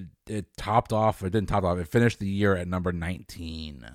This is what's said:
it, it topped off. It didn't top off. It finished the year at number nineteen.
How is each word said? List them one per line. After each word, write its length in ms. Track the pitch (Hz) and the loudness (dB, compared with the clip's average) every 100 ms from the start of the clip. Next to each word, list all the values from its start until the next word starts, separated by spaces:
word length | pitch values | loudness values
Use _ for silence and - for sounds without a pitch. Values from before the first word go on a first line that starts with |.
| 90 _ - | -8 _ -8
it, 60 | |
it 240 | 107 - - | -8 -8 -8
topped 340 | - 113 - | 0 2 2
off. 320 | 107 110 - | 2 2 0
It 60 | 95 | 0
didn't 180 | 110 95 | 0 2
top 160 | 104 | 2
off. 140 | 92 90 | 2 0
It 100 | 85 | 2
finished 320 | 120 117 - | 4 4 2
the 80 | 98 | -2
year 300 | 98 101 92 | 2 4 2
at 100 | 90 | 0
number 240 | 90 87 | -2 -2
nineteen. 920 | 87 82 85 - - 85 80 78 69 57 | -2 -4 -6 -12 -12 -10 -10 -10 -14 -18